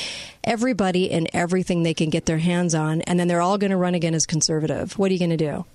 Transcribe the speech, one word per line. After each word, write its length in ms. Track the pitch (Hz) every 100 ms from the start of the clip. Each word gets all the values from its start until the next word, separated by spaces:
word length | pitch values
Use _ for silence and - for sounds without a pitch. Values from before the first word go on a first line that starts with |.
| - - - - -
everybody 680 | 226 254 208 190 180 185
and 180 | 165 160
everything 500 | 175 170 185 180 175
they 100 | 165
can 160 | 160 160
get 160 | 165 -
their 120 | 160
hands 360 | 170 175 175
on, 280 | 156 156 160
and 180 | - 175
then 80 | 175
they're 140 | 170
all 160 | 175 202
gonna 180 | 202 190
run 180 | 180
again 200 | 180 165 160
as 100 | -
conservative. 720 | 156 - 156 151 135 - -
What 140 | 196
are 20 |
you 60 | 185
gonna 160 | 175 165
do? 300 | 156 - -